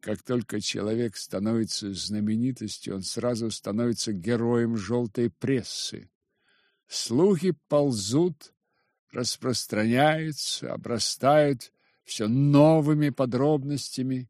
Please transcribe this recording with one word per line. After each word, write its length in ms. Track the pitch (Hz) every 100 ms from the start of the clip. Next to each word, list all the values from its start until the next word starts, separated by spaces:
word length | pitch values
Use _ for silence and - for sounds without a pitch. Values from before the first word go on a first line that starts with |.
Как 200 | - 104
только 360 | - 123 107 107
человек 560 | - 98 101 113 117 -
становится 760 | - 95 104 117 110 - 101
знаменитостью, 1000 | 92 82 107 104 110 123 127 110 - - 98
он 60 |
сразу 500 | 92 - 120 120 113
становится 600 | 107 - 104 120 110 -
героем 640 | 101 87 120 117 120 117 113
желтой 540 | 95 120 120 - 120
прессы. 800 | - 123 135 98 - - - - _ _ _ _ _ _ _ _
Слухи 680 | - - 120 190 185 185 165 _
ползут, 840 | 147 143 113 98 131 180 160 - _ _ _ _ _ _
распространяются, 1600 | 123 123 - 127 113 - 104 107 123 147 156 156 147 - - -
обрастают 1000 | - - 117 - - 127 151 147 135 - _ _ _
всё 240 | - - 107
новыми 840 | 123 143 143 151 160 147 151 147
подробностями. 1160 | - 131 120 143 151 135 143 - - 131 131 123